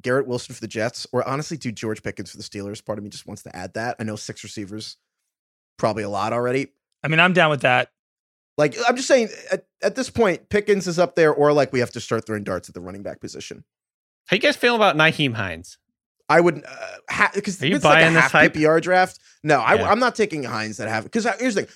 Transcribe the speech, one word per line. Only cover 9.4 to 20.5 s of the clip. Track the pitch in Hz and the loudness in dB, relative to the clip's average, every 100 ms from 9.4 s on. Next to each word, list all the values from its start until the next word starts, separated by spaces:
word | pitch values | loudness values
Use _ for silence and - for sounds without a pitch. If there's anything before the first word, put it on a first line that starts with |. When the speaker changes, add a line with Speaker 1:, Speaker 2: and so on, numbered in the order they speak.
| - | -6
Speaker 1:
at, | 185 - _ | -6 -6 _
at | 196 254 | -4 -2
this | 254 | -4
point, | - 214 160 - | 0 2 0 -2
Pickens | 208 202 196 185 | -2 2 0 0
is | 165 | 0
up | 175 | 2
there, | - 156 | 4 4
or, | 143 147 | 6 4
like, | 147 135 | 4 2
we | 127 | 0
have | 120 | -2
to | 120 | -4
start | - 113 | -4 -4
throwing | - 107 | -2 -6
darts | 101 92 - | -4 -6 -8
at | |
the | 95 | -14
running | 90 95 | -14 -12
back | 95 - | -12 -12
position. | - 76 - - - _ _ _ _ _ - | -14 -14 -14 -16 -20 _ _ _ _ _ -6
Speaker 3:
How | 202 | -2
you | |
guys | 285 277 | -2 0
feel | 247 | 0
about | 233 202 151 | 2 2 4
Nyheim | 160 - 143 | 2 2 -2
Hines? | 110 95 82 - - _ _ _ _ - | -2 -6 -8 -14 -20 _ _ _ _ 0
Speaker 1:
I | 160 | 4
would, | 175 147 | 4 0
uh, | 127 127 92 92 - | -8 -14 -14 -14 -8
ha-, | 135 208 | 0 0
'cause | 196 208 180 | 0 -6 -4
Speaker 3:
Are | 135 | -2
you | 277 | 2
Speaker 1:
it's | |
like | 156 156 | 6 6
a | |
Speaker 3:
buying | 165 | 6
this | 165 | 6
Speaker 1:
half | 151 | 4
Speaker 3:
hype? | 156 160 | 4 4
Speaker 1:
P | 156 | 4
P | |
R | 151 165 | 4 4
draft. | 165 185 185 - _ _ | 2 2 2 -2 _ _
No, | 151 139 | 2 2
I, | 113 | 4
Speaker 3:
Yeah. | - 165 | 2 2
Speaker 1:
I'm | 220 | 2
not | 247 | 2
taking | - 214 156 | 0 -2 -4
Hines | 120 | -6